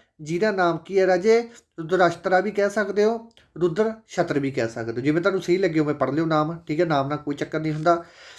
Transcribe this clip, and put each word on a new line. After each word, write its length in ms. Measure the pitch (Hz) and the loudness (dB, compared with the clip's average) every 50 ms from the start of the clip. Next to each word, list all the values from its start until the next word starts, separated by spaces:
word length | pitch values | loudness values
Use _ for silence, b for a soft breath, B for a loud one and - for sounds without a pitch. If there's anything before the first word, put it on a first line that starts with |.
| B B B _ | B B B _
ਜਿਹਦਾ 300 | 160 147 165 175 208 220 | -10 -6 -4 -2 0 0
ਨਾਮ 280 | 214 190 180 175 165 160 | 0 2 0 0 0 -2
ਕੀ 220 | - - 185 196 | -6 -2 0 2
ਹੈ 60 | 190 | 4
ਰਾਜੇ? 420 | 185 185 180 175 220 220 233 240 233 B B B _ _ - | 4 2 2 4 4 4 4 2 -2 B B B _ _ -12
ਰੁਦਰ 320 | 165 160 180 180 185 170 | -6 -2 2 4 4 4
ਛਤਰਾ 300 | 170 - - 190 185 185 | 2 0 -2 2 2 2
ਵੀ 100 | 190 214 | 2 2
ਕਹਿ 200 | 196 202 202 202 | 0 0 0 0
ਸਕਦੇ 340 | 202 220 208 190 202 196 208 | 0 -2 -2 -2 0 2 2
ਹੋ, 260 | 214 233 226 226 - b b b b b 156 | 2 2 -2 -6 -14 b b b b b -2
ਰੁਦਰ 320 | 170 180 160 175 214 220 220 - _ _ | -2 -2 0 0 -2 -2 -2 -8 _ _
ਛਤਰ 300 | - - 131 - 147 143 | -4 -2 -2 0 0 -2
ਵੀ 120 | 139 139 | -2 -2
ਕਹਿ 180 | 131 139 117 113 | -2 -2 -4 -4
ਸਕਦੇ 240 | 117 120 113 113 113 | -4 -6 -6 -6 -6
ਹੋ, 120 | 123 123 | -2 0
ਜਿਵੇਂ 180 | 143 151 170 165 | 0 0 2 0
ਤੁਹਾਨੂੰ 200 | 196 190 190 175 | 0 -2 -2 0
ਸਹੀ 160 | - 175 185 | 0 0 2
ਲੱਗੇ 220 | 196 185 156 156 | 2 0 0 0
ਉਵੇਂ 140 | 151 147 147 | 0 0 0
ਪੜ੍ਹ 180 | 147 135 127 131 | -2 -2 -2 0
ਲਿਓ 140 | 151 165 | -2 0
ਨਾਮ। 320 | 165 160 151 151 156 170 160 - | 0 2 0 0 0 -4 -10 -8
ਠੀਕ 140 | - 151 151 | -8 -2 -2
ਹੈ, 40 | 180 | 0
ਨਾਮ 240 | 170 156 139 135 139 | 0 2 0 0 -2
ਨਾਲ 100 | 147 147 | -4 -6
ਕੋਈ 160 | 147 - 143 | -6 -8 -6
ਚੱਕਰ 260 | 139 151 143 - 160 | -6 -6 -6 -6 -4
ਨਹੀਂ 120 | 156 156 151 | -4 -4 -4
ਹੁੰਦਾ। 320 | 151 156 170 170 170 170 B B B B B B | -2 2 2 2 2 0 B B B B B B